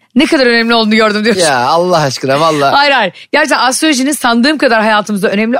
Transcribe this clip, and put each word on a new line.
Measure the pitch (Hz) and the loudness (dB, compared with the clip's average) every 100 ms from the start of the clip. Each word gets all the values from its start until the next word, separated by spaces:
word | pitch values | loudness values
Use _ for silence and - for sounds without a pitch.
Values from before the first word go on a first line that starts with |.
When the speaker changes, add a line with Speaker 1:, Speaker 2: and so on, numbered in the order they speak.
| _ 233 | _ 0
Speaker 1:
ne | 294 | 0
kadar | 311 247 | 2 2
önemli | 233 226 | 0 0
olduğunu | 233 220 220 | 0 0 0
gördüm | 220 208 | 0 0
diyorsun. | 214 190 | -2 0
Speaker 2:
Ya | 165 131 | 0 0
Allah | 123 160 180 170 | 0 0 0 0
aşkına | 143 127 135 139 | 0 -4 -2 0
valla. | 165 156 139 | 0 0 0
Speaker 1:
Hayır, | 277 285 | 2 2
hayır. | 262 196 - - | 0 -2 -6 -4
Gerçekten | 285 302 277 | -2 0 0
astrolojinin | 247 262 311 262 262 | -2 0 -2 0 -2
sandığım | 302 247 233 247 302 | -2 0 2 0 0
kadar | 285 226 | 0 2
hayatımızda | 214 214 208 202 190 | 2 0 -2 -4 -2
önemli | 196 226 254 | -2 -2 -4